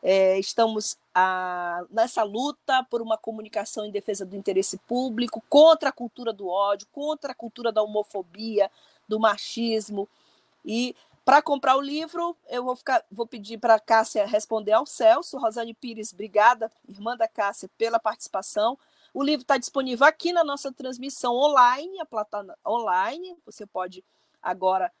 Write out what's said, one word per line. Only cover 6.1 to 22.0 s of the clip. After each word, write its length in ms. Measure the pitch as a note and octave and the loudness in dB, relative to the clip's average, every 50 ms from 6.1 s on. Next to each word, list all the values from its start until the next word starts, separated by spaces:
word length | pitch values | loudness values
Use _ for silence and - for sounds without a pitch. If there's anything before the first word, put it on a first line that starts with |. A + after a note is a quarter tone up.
| _ - B3 A3+ | _ -8 -8 -8
do 160 | A3 F#3+ G3+ F3+ | -6 -6 -6 -4
ódio, 400 | F3 G3 G3+ G3+ G3+ G3+ - _ | 0 0 0 0 0 -2 -4 _
contra 400 | _ C#4 C#4+ D4+ D#4 D4+ - C#4 | _ -8 -4 -4 -4 -6 -8 -14
a 40 | C4 | -12
cultura 340 | _ - A#3 _ - A#3 A#3 | _ -14 -14 _ -4 -4 -2
da 140 | G#3+ A3 G#3+ | 0 0 -2
homofobia, 840 | G#3+ G#3 G#3 G#3 - - G3+ F#3 F3 E3 G3+ A3 A3+ A3 G3+ G3 F#3+ _ _ _ _ _ _ _ | 0 -2 -4 -4 -4 -8 -12 -12 _ _ -12 -10 -2 0 0 0 0 _ _ _ _ _ _ _
do 140 | _ G#3+ A3 | _ -4 0
machismo. 880 | A3 A3 G3+ G3+ - - - A3+ A#3 A#3 A3 A3 G#3+ - G#3 G3+ G3+ _ _ _ _ _ _ _ _ _ _ _ _ | 2 0 0 0 -8 -12 -6 -4 -2 -2 -2 -2 -4 -4 -6 -8 -8 _ _ _ _ _ _ _ _ _ _ _ _
E 320 | - G#3+ A#3 B3 B3+ - _ _ _ _ _ _ | -6 -4 -4 -4 -4 -8 _ _ _ _ _ _
pra 160 | - C4 D4+ | 6 6 6
comprar 360 | - - C#4+ C4+ - C4+ C4 | 6 4 -2 0 2 2 2
o 40 | C4+ | 2
livro, 560 | C#4+ C#4 C#4+ D4+ D#4+ D#4 - E4+ E4+ F4 E4+ _ _ - | 0 -4 -6 -6 -8 -8 -8 -6 -6 -6 -8 _ _ -10
eu 140 | - B3 B3 | -8 -8 -6
vou 100 | B3+ B3+ | -6 -8
ficar, 300 | A#3+ - - C4 A#3+ - _ | -8 -4 -2 -2 -2 -2 _
vou 160 | G3 G#3 A#3 - | -10 -10 -10 -8
pedir 300 | - A#3 G3+ G#3 A3+ G#3+ | -8 -16 -14 -12 -12 -4
pra 200 | A3 A#3+ A3+ G#3+ | 2 4 4 4
Cássia 480 | _ - A3+ A3 A3+ - - A3 G3+ | _ 2 2 2 2 0 -2 -2 -2
responder 460 | G#3+ A#3+ G#3+ - _ A3+ A3 G#3+ G3+ | 0 -2 -2 -2 _ -4 -4 0 2
ao 140 | G#3+ A3+ D4 | 2 2 2
Celso. 520 | - - - B3 A3 A#3 C#4+ F4 - - C4+ | 0 -4 4 6 6 6 6 2 -6 -8 -4
Rosane 340 | C#4 A3 G#3+ A#3+ A#3 A#3 | -4 -4 -4 -4 -8 -10
Pires, 400 | A3+ _ - B3 A3+ A3 G#3 - | -10 _ -12 -12 -10 -8 -10 -10
obrigada, 560 | - F3 G#3 G#3+ F#3 G#3 G#3 A#3 B3 A#3 A3+ A3+ _ _ _ - | -8 -10 -12 -2 2 6 6 6 6 4 -2 -8 _ _ _ -20
irmã 280 | G3 G3 G3+ A3+ B3 | -18 -10 -8 -8 -2
da 120 | A3+ A3+ A3 | -2 -4 -4
Cássia, 420 | _ - G#3 G3+ G3+ - - F#3 _ _ | _ -4 -4 -4 -4 -6 -12 -12 _ _
pela 220 | A3+ A3+ A#3 A3+ | -2 2 2 2
participação. 760 | _ A3 A3+ _ - - - F#3+ - - - G#3+ G#3 A#3 C4+ _ _ _ _ _ _ _ _ | _ 0 -4 _ -12 -6 -6 -4 -4 -2 -2 0 0 0 -2 _ _ _ _ _ _ _ _
O 80 | - | -2
livro 240 | C#4 C#4 D4+ C4+ B3 | 0 0 0 -2 0
tá 100 | - C#4 | 0 0
disponível 480 | C4+ B3+ - _ C#4 C4 C4 B3 A3+ C4+ | 0 0 -2 _ -4 -4 -2 0 4 4
aqui 280 | D#4 D#4 _ - E4+ | 4 4 _ -4 -2
na 100 | F4+ F4 | 0 0
nossa 300 | D#4+ D4 C#4+ C#4+ - C#4 | 0 0 -2 -6 -6 -10
transmissão 600 | C4 _ B3+ C4 C4 A#3+ B3+ C#4 - - - B3 A#3+ | -10 _ -12 -12 -10 -10 -10 -8 -8 -4 -2 -2 2
online, 640 | B3 C#4 D4+ D4 C4 B3 B3 B3 C4+ D#4 F4+ F#4+ F#4+ | 4 2 4 6 6 6 6 6 0 -6 -12 -12 -12